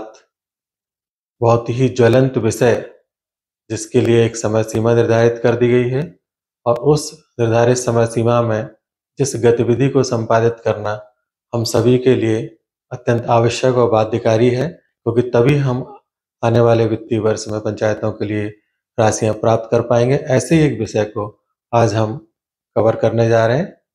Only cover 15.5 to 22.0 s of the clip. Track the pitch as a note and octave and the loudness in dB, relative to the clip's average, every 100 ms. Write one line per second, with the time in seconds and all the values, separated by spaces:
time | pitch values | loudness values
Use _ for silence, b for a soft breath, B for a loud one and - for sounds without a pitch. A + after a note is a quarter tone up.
15.5 | D3 C3+ B2 - - _ _ _ _ A#2 | 2 0 -4 -8 -18 _ _ _ _ 0
16.5 | A#2 A#2 A2+ A2+ A2 - A2 G#2+ G#2 - | 2 4 2 0 -2 -4 -2 -2 -4 -6
17.5 | G#2+ G#2+ B2+ A2 G#2+ A2 G2+ G#2 G#2+ G#2 | -8 -6 -4 -4 -2 -6 -6 -6 -6 -6
18.5 | - _ _ _ - A2 G#2+ A2 G#2+ A#2 | -12 _ _ _ 0 0 0 -2 0 0
19.5 | A2 - A#2 A#2 A#2+ A#2+ C#3 - B2+ - | 0 0 -2 0 0 2 -2 0 -2 2
20.5 | E3 D3+ A2 G#2 A2 G#2 A2 G#2+ - _ | 2 2 0 -4 -4 -4 -6 -10 -12 _
21.5 | _ _ A#2 A#2 G#2 | _ _ 0 2 0